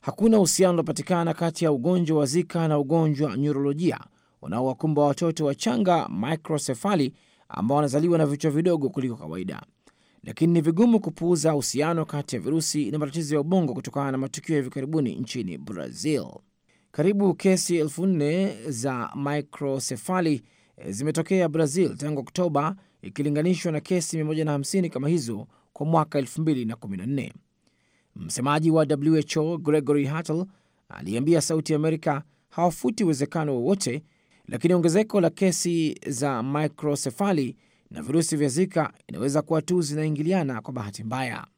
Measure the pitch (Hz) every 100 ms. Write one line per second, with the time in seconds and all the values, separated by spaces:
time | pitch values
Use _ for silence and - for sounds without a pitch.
0 | - - 226 220 175 - 185 170 160 151
1 | 147 180 170 160 170 160 165 143 135 180
2 | 160 156 147 156 180 175 165 147 139 165
3 | 160 139 147 104 147 139 143 143 175 -
4 | - _ _ _ 69 104 131 123 156 147
5 | 147 139 170 160 147 143 226 240 190 170
6 | - 85 120 160 - 151 - 120 196 196
7 | 131 - _ _ _ - 104 143 147 139
8 | 170 170 151 143 160 147 170 170 135 -
9 | 131 110 78 85 92 - - _ _ _
10 | _ _ - - 165 170 156 165 240 226
11 | - - 165 175 156 147 123 123 156 170
12 | 156 147 - 120 90 160 156 156 123 151
13 | 147 151 151 147 143 190 156 127 - 143
14 | 139 131 131 - - 156 127 147 135 160
15 | 131 90 120 127 98 76 71 92 64 62
16 | 160 143 76 - _ _ _ _ _ -
17 | 165 202 196 - 190 185 - 170 151 151
18 | 190 175 143 170 196 104 123 120 131 127
19 | 117 - 143 147 143 - 143 135 - 123
20 | - 185 165 139 - _ _ - - 101
21 | 147 160 156 190 170 151 156 160 170 131
22 | 147 147 123 - 180 143 151 196 _ _
23 | 92 98 147 147 165 175 180 151 - 185
24 | 160 160 151 156 156 143 139 196 175 127
25 | 143 170 117 104 127 _ _ - 147 165
26 | 151 147 127 - 160 139 113 117 107 95
27 | 104 139 - - _ _ _ _ _ _
28 | _ - 85 - 131 151 160 160 151 147
29 | 147 160 147 160 156 170 143 151 139 147
30 | 139 156 170 160 190 _ _ _ _ 50
31 | 76 113 143 170 - 160 156 151 156 160
32 | 156 143 - _ _ - 175 160 247 220
33 | 190 139 139 170 151 127 123 196 165 131
34 | - _ _ _ - 117 165 180 170 170
35 | 220 208 170 - 190 165 180 170 156 -
36 | - 127 143 127 127 143 151 - 151 143
37 | 139 123 202 175 127 - _ _ _ -
38 | 76 156 160 156 143 127 190 175 151 -
39 | - 76 127 143 151 160 156 180 156 147
40 | 156 147 151 190 143 120 110 127 104 101
41 | 110 127 131 110 -